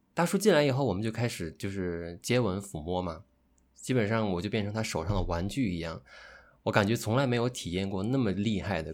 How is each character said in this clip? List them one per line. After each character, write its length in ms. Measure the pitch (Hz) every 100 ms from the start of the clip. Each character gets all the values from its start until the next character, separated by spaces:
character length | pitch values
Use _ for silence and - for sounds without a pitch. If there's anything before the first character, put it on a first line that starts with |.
| _
大 120 | -
叔 140 | 170 196
进 160 | 208
来 80 | 156
以 80 | 147
后， 140 | 131
我 100 | 135
们 80 | 92
就 80 | 113
开 180 | 110 120
始 220 | - 85 -
就 100 | 98
是 520 | 98 90 85 85 87
接 160 | - 123
吻 220 | 113 92
抚 200 | 101 80
摸 220 | 76 90
嘛， 200 | 90 80 - _ _ _ _
基 180 | _ -
本 140 | 127 104
上 240 | 113 107
我 60 | 87
就 80 | 101
变 140 | 110
成 80 | 101
他 80 | 107
手 240 | 110 85
上 80 | 80
的 100 | 101
玩 260 | 87 85 92
具 260 | - 113
一 60 | 87
样。 200 | 82 82 - - - - - _
我 80 | -
感 140 | 110 101
觉 100 | 120
从 180 | -
来 120 | 117 135
没 100 | 120
有 120 | 123
体 240 | 127 -
验 160 | 90 98
过 140 | 98
那 160 | 101 135
么 140 | 113
厉 280 | 95 104 101
害 220 | 87 90
的 100 | 80